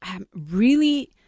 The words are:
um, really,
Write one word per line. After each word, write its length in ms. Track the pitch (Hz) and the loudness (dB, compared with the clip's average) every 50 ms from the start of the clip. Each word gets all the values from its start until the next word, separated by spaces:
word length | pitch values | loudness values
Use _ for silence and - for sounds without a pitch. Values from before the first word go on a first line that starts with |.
um, 260 | - 185 185 185 196 - - | -16 -14 -14 -14 -14 -16 -14
really, 760 | 180 151 151 175 190 220 254 285 302 302 294 294 285 254 - _ _ _ | -16 -10 -6 0 2 4 4 4 4 2 2 0 -2 -4 -8 _ _ _